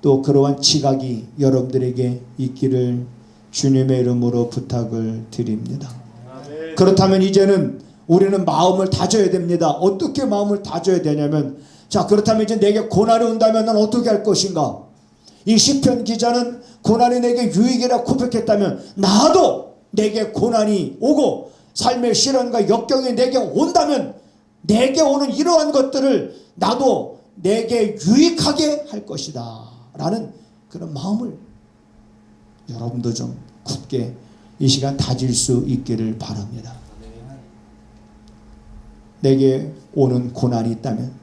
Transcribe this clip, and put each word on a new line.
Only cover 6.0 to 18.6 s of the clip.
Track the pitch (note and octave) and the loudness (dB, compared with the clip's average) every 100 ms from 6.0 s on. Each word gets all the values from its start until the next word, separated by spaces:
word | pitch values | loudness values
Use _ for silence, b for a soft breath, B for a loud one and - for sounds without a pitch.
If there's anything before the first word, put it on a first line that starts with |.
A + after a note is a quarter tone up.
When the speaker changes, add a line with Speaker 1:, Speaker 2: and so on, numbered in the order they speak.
| - - - | -20 -20 -20
Speaker 2:
아멘. | C3 C#3+ D3+ D#3+ D#3+ | -20 -16 -14 -10 2
Speaker 1:
그렇다면 | F#3 F#3 F#3+ F#3+ | 4 6 4 4
이제는 | F#3+ G3 G3 G3 C#3 - B B - | 4 4 6 4 2 -6 B B 2
우리는 | E3+ G3 G3 F#3 | 4 4 2 0
마음을 | D3+ F3 F#3 F#3+ | 2 2 2 0
다져야 | - F3+ A3 F#3+ | -2 0 2 2
됩니다. | F3+ E3+ F3 E3 | 0 -2 0 0
어떻게 | - F#3 - D#4+ C#4 B3+ | 0 0 0 -4 -4 -2
마음을 | G3+ G#3 G3+ | -2 -2 -4
다져야 | G3+ E3+ E3+ F#3 | -4 -6 0 0
되냐면, | D#3+ D3 D3 D3+ C3+ - B B B | 0 -2 -2 -2 -4 -8 B B B
자, | - - | -2 2
그렇다면 | G#3 G#3 A3 | 2 4 0
이제 | G#3+ A3 | 0 2
내게 | G3+ G#3 - | 2 2 0
고난이 | F3+ A3 A3+ A#3 | 2 4 4 2
온다면 | A3 A3 A3 A3 | 2 2 2 2
난 | G#3+ | 2
어떻게 | G#3 A#3+ A#3 | 2 2 0
할 | G#3 | 0
것인가? | G#3 F#3 G3 E3 C3+ - - _ b b b b | 0 0 0 -2 -4 -4 -16 _ b b b b
이 | - A3 | 0 2
시편 | C4 C#4 C#4+ B3+ | 4 2 2 0
기자는 | G#3 A3+ A#3+ A#3+ A#3+ - B B | -2 -2 0 0 -2 -8 B B
고난이 | - A3+ B3 B3 | 0 2 4 2
내게 | A#3+ A#3+ A#3 | 0 0 0
유익이라 | D#3 B3 A#3+ B3 B3 | 0 0 2 0 0
고백했다면 | - - B3 A#3 G#3+ G3+ | 0 0 0 -2 0 0